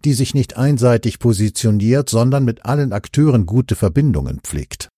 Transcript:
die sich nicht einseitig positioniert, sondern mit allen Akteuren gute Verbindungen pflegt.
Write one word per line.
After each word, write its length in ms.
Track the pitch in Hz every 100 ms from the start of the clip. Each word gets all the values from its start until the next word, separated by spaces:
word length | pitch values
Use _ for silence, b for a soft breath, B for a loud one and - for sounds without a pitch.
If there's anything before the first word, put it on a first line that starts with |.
die 100 | 147
sich 200 | 123 131
nicht 240 | 139 - -
einseitig 600 | 135 139 123 117 117 -
positioniert, 880 | 120 98 107 - 113 104 110 131 139
sondern 340 | 113 123 139
mit 220 | 127 110 -
allen 260 | 147 139
Akteuren 540 | 104 - - 156 123 87
gute 320 | 117 127 107
Verbindungen 640 | 98 85 147 80 67 67
pflegt. 480 | - 73 67 - -